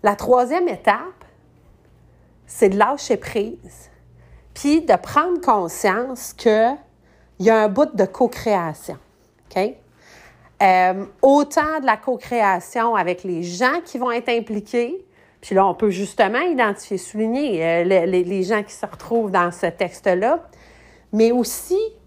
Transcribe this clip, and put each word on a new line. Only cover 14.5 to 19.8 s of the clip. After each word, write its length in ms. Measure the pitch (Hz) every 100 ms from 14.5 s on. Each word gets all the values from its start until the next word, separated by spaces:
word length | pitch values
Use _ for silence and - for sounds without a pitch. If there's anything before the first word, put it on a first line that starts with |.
| 208 208 240 240 370 - _ _ _
puis 160 | - 190
là, 100 | 196
on 80 |
peut 160 | 175 214
justement 480 | 185 202 - 196 240
identifier, 580 | 359 285 220 202 - 190
souligner, 680 | - 214 220 254 294 180
euh, 220 | 165 170
les, 220 | 175 190 170
les, 160 | 175
les 200 | 180 196
gens 180 | 185 220
qui 100 | 202
se 140 | - 202
retrouvent 460 | - - 233 214
dans 180 | 185 175
ce 160 | 175 175
texte-là, 800 | 170